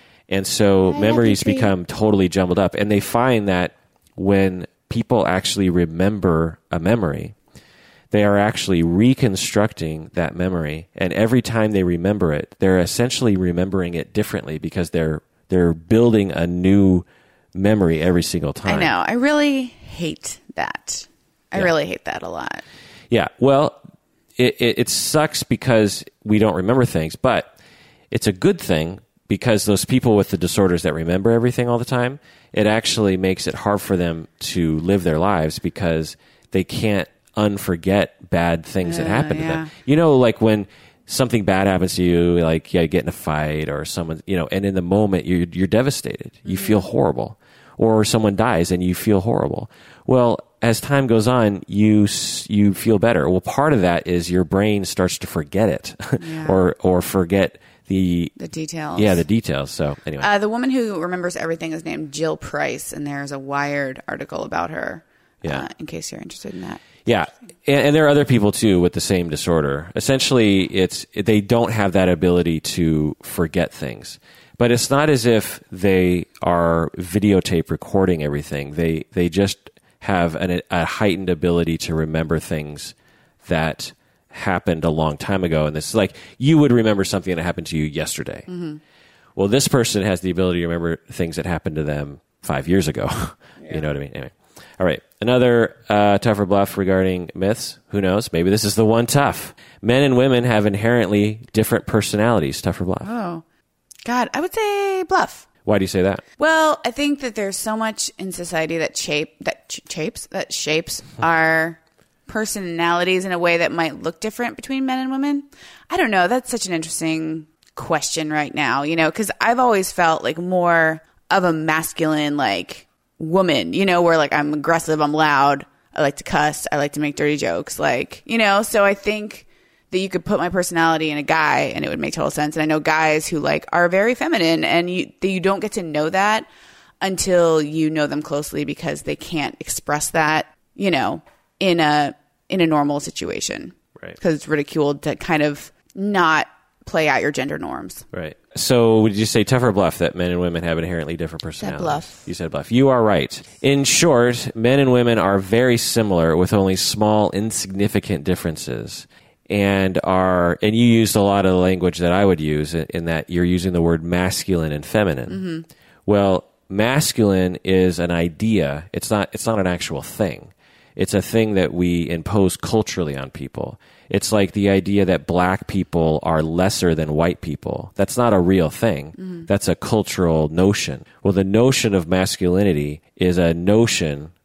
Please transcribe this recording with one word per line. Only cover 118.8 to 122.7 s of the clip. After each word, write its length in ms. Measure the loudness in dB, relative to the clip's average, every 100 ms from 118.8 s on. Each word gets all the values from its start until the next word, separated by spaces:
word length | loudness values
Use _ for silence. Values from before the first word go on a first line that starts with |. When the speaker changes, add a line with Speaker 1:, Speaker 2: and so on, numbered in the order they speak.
Speaker 2:
you 120 | 0 0
know, 160 | 0
'cause 180 | -2 -6 -2
I've 200 | 0 2
always 320 | 2 2 0
felt, 320 | 0 2 2
like, 140 | -2 -4
more 680 | -2 0 2 4 2 0 -10 _ _
of 140 | 0
a 100 | 2
masculine, 840 | 0 0 -2 -2 -2 0 0 0 0
like, 500 | 0 -2 -6